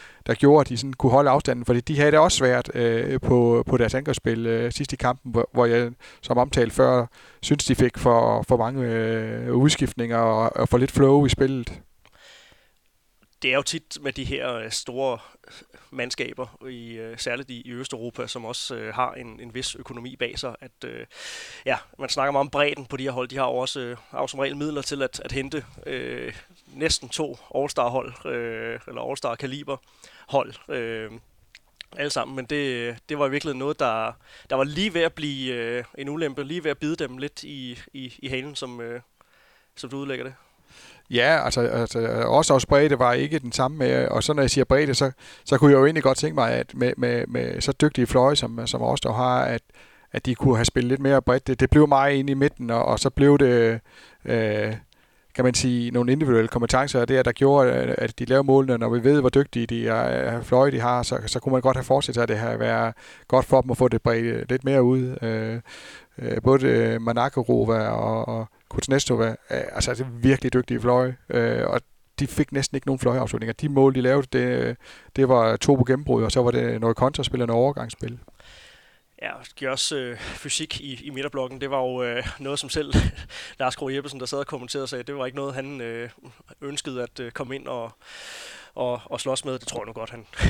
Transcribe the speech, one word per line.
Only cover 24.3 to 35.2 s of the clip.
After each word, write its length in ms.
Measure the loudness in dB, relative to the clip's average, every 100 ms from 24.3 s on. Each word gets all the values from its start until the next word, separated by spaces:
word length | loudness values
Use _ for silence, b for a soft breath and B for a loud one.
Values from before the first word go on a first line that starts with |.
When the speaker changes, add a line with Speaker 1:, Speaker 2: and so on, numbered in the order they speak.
| -4
Speaker 2:
regel 160 | -6 -4
midler 260 | -6 -6
til 200 | -8 -6
at, 180 | -6 -6
at 80 | -8
hente, 320 | -8 -6 -10 -12 -16 -12
øh, 480 | -10 -8 -10 -12 -14 B _ _
næsten 420 | -6 -2 -2 -6
to 300 | -8 -8 -10 -6
All-Star-hold, 720 | -4 -2 0 0 -2 -6 -12 -8
øh, 540 | -6 -6 -8 -10 -10 -12
eller 220 | -10 -8
All-Star-kaliber-hold, 1400 | -6 -6 -6 -8 -10 -10 -12 _ _ -20 -20 -2 -2 -2 -10 -10
øh, 420 | -8 -6 -8 -12 -16 _ _ _ -20 _ _ -20 -8
alle 140 | -6
sammen. 260 | -4 -6 -10
Men 80 |
det, 520 | -8 -6 -4 -6 -8 -10 -12
det 100 | -4
var 80 | -2
i 40 |
virkeligheden 280 | -2 -6 -6
noget, 200 | -6 -2
der, 340 | -2 -2 -6 -8 b b b
der 60 | -2
var 80 |
lige 300 | -2 -2 -2
ved 80 | 0
at 100 | 0
blive, 420 | -2